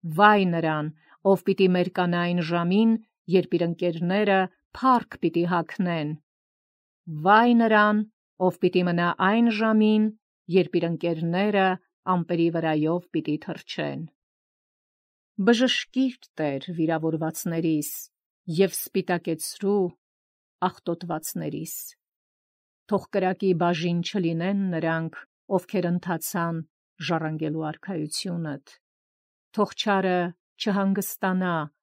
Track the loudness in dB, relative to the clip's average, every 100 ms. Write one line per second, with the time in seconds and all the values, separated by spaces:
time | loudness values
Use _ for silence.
0 | -6 4 6 6 2 0 -2 -2 -6 -10
1 | _ _ 2 2 2 4 4 4 0 0
2 | 0 0 0 -2 0 -2 2 4 4 2
3 | _ _ 0 2 2 0 -2 -2 -4 -2
4 | -2 0 2 2 0 _ _ -2 2 2
5 | 0 -4 -2 0 0 -2 -4 -4 -4 -2
6 | -4 -8 _ _ _ _ _ _ _ _
7 | -12 -2 4 6 6 4 6 4 4 2
8 | -2 _ _ _ -2 2 2 2 2 0
9 | 0 0 2 4 2 2 2 4 4 4
10 | 2 -4 _ _ 0 2 2 0 -2 -2
11 | -2 -2 -2 0 0 2 0 -2 _ _
12 | -2 -2 0 0 0 0 0 0 0 -2
13 | -2 -6 -4 -6 -6 -12 -12 -8 -8 -8
14 | -12 _ _ _ _ _ _ _ _ _
15 | _ _ _ -2 2 2 2 0 -4 -2
16 | -2 -4 -18 -6 -4 -4 -8 -2 -2 0
17 | -2 -2 -4 -6 -6 -2 0 -2 -4 -10
18 | -16 _ _ _ -6 0 0 0 -4 -4
19 | -2 -4 -4 -6 -8 -6 -2 0 -2 -6
20 | _ _ _ _ _ _ -4 -4 -6 -6
21 | -6 -8 -8 -8 -8 -8 -10 -12 -16 _
22 | _ _ _ _ _ _ _ _ _ -4
23 | -2 -2 0 0 0 2 0 0 -2 -2
24 | -2 -2 -2 -2 -2 -2 -2 -2 -2 -2
25 | -6 -10 -20 _ _ -4 -2 -4 -2 -2
26 | -2 -6 -4 -4 -4 -6 -10 _ _ _
27 | -4 -2 -2 -4 -4 -4 -6 -8 -10 -8
28 | -6 -8 -6 -6 -6 -10 _ -20 _ _
29 | _ _ _ _ _ -2 -2 -2 0 2
30 | 2 0 -2 -6 _ _ -2 0 0 0
31 | -4 -4 -2 0 0 -2 -4 _